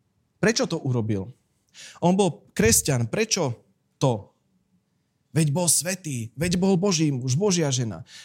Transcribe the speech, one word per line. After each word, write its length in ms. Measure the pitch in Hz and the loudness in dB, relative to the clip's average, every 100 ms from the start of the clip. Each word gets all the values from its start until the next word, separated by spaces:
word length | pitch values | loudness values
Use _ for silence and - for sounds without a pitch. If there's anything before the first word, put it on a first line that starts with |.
| _ _ _ _ | _ _ _ _
Prečo 260 | 202 233 226 | 0 2 -2
to 140 | 165 | -2
urobil? 480 | 131 123 107 101 95 - _ _ _ - - - | -2 0 0 -2 -6 -14 _ _ _ -20 -20 -2
On 160 | 170 190 | 2 4
bol 320 | 185 - _ - | 2 -2 _ 0
kresťan. 500 | 220 - - 127 117 | 2 2 2 0 0
Prečo 480 | 180 220 190 143 113 _ _ _ - | -2 -2 0 -2 -4 _ _ _ -2
to? 320 | 135 110 - _ _ _ _ _ _ _ _ _ _ | 0 0 -6 _ _ _ _ _ _ _ _ _ _
Veď 160 | 139 151 151 | 0 0 2
bol 160 | 170 | 0
svätý, 560 | - 170 190 156 123 110 131 | 0 -2 -6 -8 -8 -8 -6
veď 240 | 180 175 | -2 0
bol 160 | 190 185 | 2 2
Boží 320 | 202 160 156 | 2 2 0
muž, 320 | 131 127 135 | 0 -2 0
Božia 320 | 208 175 143 | 2 2 0
žena, 320 | 127 113 82 - - | -2 -4 -8 -14 -20